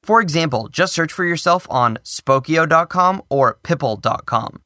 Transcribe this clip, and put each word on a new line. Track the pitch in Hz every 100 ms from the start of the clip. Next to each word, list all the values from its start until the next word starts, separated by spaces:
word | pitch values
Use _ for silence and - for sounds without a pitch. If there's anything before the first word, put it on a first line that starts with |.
For | - 226
example, | 196 160 160 123 107
just | - 180
search | - 160
for | - 175
yourself | 170 - 180 -
on | 127 120 113
Spokeo | - - - 135 127 160 160
dot | 165 170
com | 180 180 190 -
or | 139 127 -
Pipple | - 165 127 104
dot | 110 110
com. | - 117 113 -